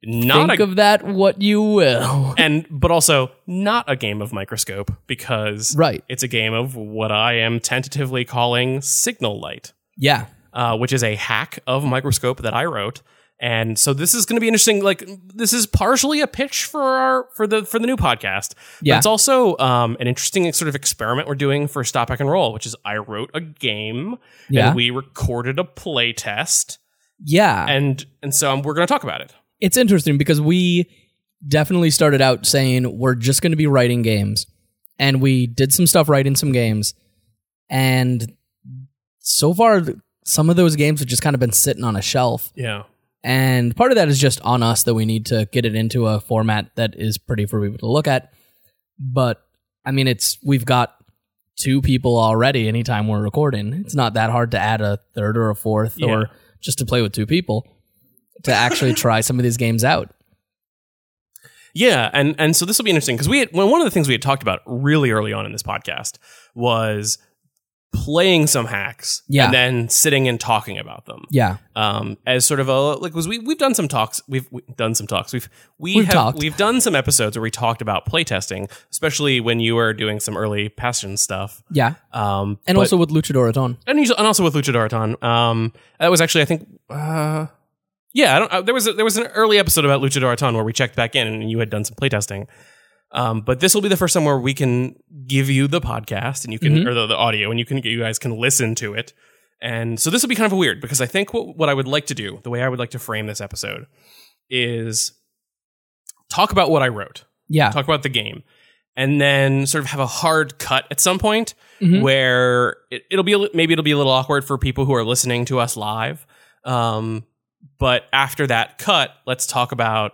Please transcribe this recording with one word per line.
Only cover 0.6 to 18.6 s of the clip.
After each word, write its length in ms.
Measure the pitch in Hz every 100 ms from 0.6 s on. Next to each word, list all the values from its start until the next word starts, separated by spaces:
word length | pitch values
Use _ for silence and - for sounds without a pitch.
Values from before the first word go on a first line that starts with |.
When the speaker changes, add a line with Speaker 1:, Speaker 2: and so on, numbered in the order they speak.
Speaker 1:
a 40 |
Speaker 2:
of 120 | 208 185
that 280 | 208 208
what 360 | - 196 196 190
you 220 | 202 208
will. 720 | 214 208 151 120 123 139 135
<laughs> 40 | 131
Speaker 1:
And, 280 | 160 151 160
but 200 | 147 170
also 400 | 170 156 147 127 _ -
not 420 | 180 202 233 226
a 60 |
game 260 | 135 110 104
of 120 | 104
Microscope, 580 | 107 98 110 - 98 101 - _
because 720 | 123 - 113 107 104 110 151
Speaker 2:
Right. 260 | 160 82 _
Speaker 1:
it's 160 | 127
a 40 | 127
game 240 | 117 110
of 200 | 113 131
what 380 | 131 107 107 110
I 220 | 107 113
am 260 | 117 113 117
tentatively 640 | - 123 135 139 135 127
calling 560 | 123 123 120 120 127 131
Signal 560 | 139 - - 240 113 104
Light. 320 | 76 - - _ _ -
Speaker 2:
Yeah. 300 | 139 135 117 _ _
Speaker 1:
Uh, 240 | - 120 110
which 160 | 123
is 120 | 131
a 100 | 117
hack 460 | 104 - 113 143 - -
of 160 | 131
Microscope 580 | 143 127 139 - 123 135
that 100 | 117
I 120 | 113
wrote. 360 | 165 123 101 127 _ _ _ _
And 380 | 120 113 113 110
so 140 | -
this 200 | 139 175
is 100 | 240 -
gonna 140 | 233
be 60 | 226
interesting. 340 | 220 220 208
Like, 220 | 196 190 180 196 180
this 180 | 196 220
is 140 | 240 214
partially 540 | - 202 254 269 302
a 60 | 294
pitch 360 | - 277 -
for 160 | - 311
our, 460 | 269 262 262 262 247 -
for 100 | 214
the, 180 | 220
for 140 | 208 226
the 60 | 240
new 80 | 254
podcast. 580 | 160 113 101 95 - -